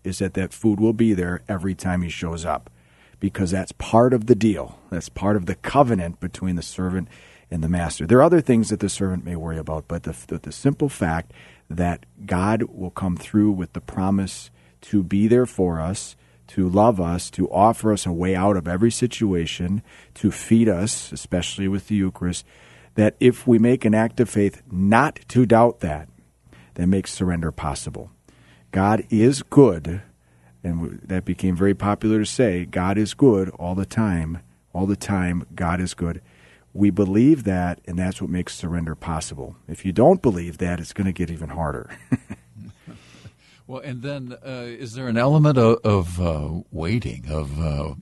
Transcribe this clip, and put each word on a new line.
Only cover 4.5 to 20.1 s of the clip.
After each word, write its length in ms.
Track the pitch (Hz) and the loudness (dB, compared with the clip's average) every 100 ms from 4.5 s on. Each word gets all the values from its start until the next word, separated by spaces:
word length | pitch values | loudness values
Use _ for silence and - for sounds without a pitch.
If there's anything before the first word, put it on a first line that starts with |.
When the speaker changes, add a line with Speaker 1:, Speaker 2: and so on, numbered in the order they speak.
| 87 - - _ | 0 -6 -14 _
Speaker 1:
That's 200 | 87 - | -10 -10
part 260 | - 98 104 | -4 0 0
of 80 | 87 | -2
the 100 | 92 | -6
covenant 640 | - 135 123 104 85 - | 0 2 2 0 -4 -8
between 380 | 90 - 92 85 | -10 -6 -4 -4
the 40 | |
servant 460 | - - 92 92 - - - - _ | -6 -6 -4 -4 -6 -12 -20 -20 _
and 140 | 87 | -4
the 60 | 80 | -2
master. 360 | 87 82 - 80 | 0 -2 -4 4
There 140 | 123 | 6
are 40 | |
other 180 | 165 170 | 6 6
things 280 | 135 117 104 | 4 2 2
that 120 | 107 | -2
the 80 | 98 | -2
servant 360 | - 95 90 87 | -2 -4 -4 -6
may 100 | 85 | -8
worry 220 | 82 80 | -6 -8
about, 300 | 78 78 - | -6 -8 -8
but 160 | 85 | -8
the, 120 | 80 - - | -8 -12 -10
the, 100 | 85 | -10
the 140 | - | -10
simple 380 | - 139 143 143 | -4 -2 0 -4
fact 420 | - 85 82 - - - _ - | -2 -2 -2 -6 -16 -20 _ -10
that 360 | 82 87 85 - - 101 | -4 -2 -4 -10 -18 -6
God 380 | 90 98 110 | -2 0 0
will 260 | 117 - 90 | -4 -8 -12
come 240 | - 95 85 | -6 -4 -4
through 360 | - 107 107 | -2 2 2
with 200 | 95 85 | 0 -4
the 60 | 87 | -10
promise 680 | - - 95 98 95 - - _ _ _ | -8 -4 0 0 -2 -8 -18 _ _ _
to 220 | - 104 | -2 -2
be 240 | 87 98 107 | 0 0 4
there 180 | 123 123 | 4 2
for 340 | - 90 82 | 0 -2 0
us, 380 | 80 101 - - _ _ - | -4 -6 -10 -18 _ _ -8
to 200 | - 90 | -2 2
love 320 | 98 113 95 | 4 4 4
us, 300 | 85 90 - | 0 -4 -6
to 180 | - 92 | -4 -2
offer 440 | 90 110 117 110 | 4 4 4 0
us 120 | 104 92 | 0 -2
a 60 | |
way 240 | 85 92 92 | -2 -2 2
out 220 | 101 95 | 2 2
of 100 | 82 | 0
every 240 | 92 117 | 0 0
situation, 920 | - 123 - 107 87 80 - 87 101 - - - | 0 -4 -2 0 0 -2 -4 -4 -4 -8 -20 -20